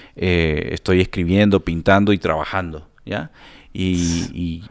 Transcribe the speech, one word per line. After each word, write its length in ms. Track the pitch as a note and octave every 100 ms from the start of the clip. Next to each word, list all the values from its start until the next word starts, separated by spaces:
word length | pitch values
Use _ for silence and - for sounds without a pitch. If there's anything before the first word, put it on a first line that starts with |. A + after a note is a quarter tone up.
| - -
eh, 540 | F#2 F2 D#2+ D2+ -
estoy 300 | E2+ - F#2
escribiendo, 580 | F2+ - E2+ G2 G#2 G2
pintando 540 | - E2+ F2+ G2 G#2
y 40 | G2
trabajando, 720 | E2+ D#2 D2+ F#2+ F2 D#2 D#2+ _ -
¿ya? 260 | G#2+ D#3 - - - - -
Y, 520 | F#2 F2 E2+ E2+ -
y, 300 | - E2+ E2 -